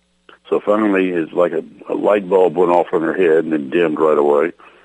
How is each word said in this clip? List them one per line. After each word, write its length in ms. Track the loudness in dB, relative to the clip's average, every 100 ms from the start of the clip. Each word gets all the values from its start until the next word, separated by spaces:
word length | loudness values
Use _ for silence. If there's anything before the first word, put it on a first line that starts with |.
| _ _ _ _ -6
So 120 | -4
finally, 500 | 0 0 0 0 0
it's 220 | -2 -4
like 180 | -2 -2
a, 140 | -2 -10 -16 -8
a 60 |
light 340 | -2 0 0 2
bulb 260 | 2 2
went 160 | 2 2
off 220 | 2 0
in 100 | -2
her 120 | -2
head 280 | 0 2 2
and 100 | 0
then 180 | -4 -2
dimmed 280 | -2 -2 0
right 180 | 2 2
away. 360 | 2 0 -2 -6 -20 -20